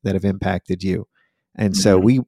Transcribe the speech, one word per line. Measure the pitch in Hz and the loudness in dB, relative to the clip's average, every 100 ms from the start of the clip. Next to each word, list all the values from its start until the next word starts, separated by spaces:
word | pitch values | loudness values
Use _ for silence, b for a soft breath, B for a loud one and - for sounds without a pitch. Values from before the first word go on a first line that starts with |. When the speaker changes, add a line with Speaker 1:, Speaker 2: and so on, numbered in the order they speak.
Speaker 1:
that | - | -4
have | 95 | -2
impacted | 101 98 95 90 - 90 | -2 -4 -4 -6 -6 -6
you? | 95 90 101 _ _ _ _ - | -4 -6 -8 _ _ _ _ -4
And | 107 95 | -2 0
so | 104 92 | 2 4
Speaker 2:
Mm-hmm. | 98 | 4
Speaker 1:
we | 131 | 2